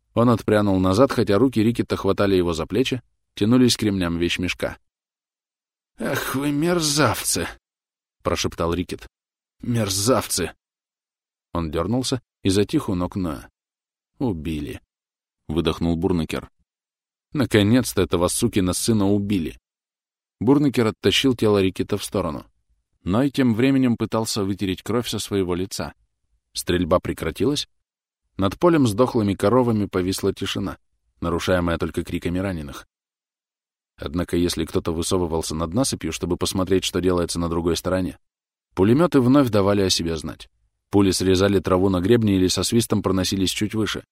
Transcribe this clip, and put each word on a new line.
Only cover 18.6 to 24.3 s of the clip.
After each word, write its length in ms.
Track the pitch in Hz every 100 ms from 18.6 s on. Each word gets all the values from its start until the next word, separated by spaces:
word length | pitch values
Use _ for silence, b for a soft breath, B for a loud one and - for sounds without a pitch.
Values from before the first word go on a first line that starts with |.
| 92
сына 360 | 87 - 110 98
убили!" 480 | 104 101 101 76 - _ _ _ _ _ _ _ _
Бурнекер 480 | 107 143 147 123 110
оттащил 460 | - 101 - 135
тело 260 | 120 110 101
Рикета 360 | 95 - 95 104
в 60 |
сторону. 420 | - 101 85 65 - _ _ _ _ _
Ной 280 | 82 107 139
тем 240 | 139 127
временем 420 | 107 135 135 127 113
пытался 480 | 110 113 110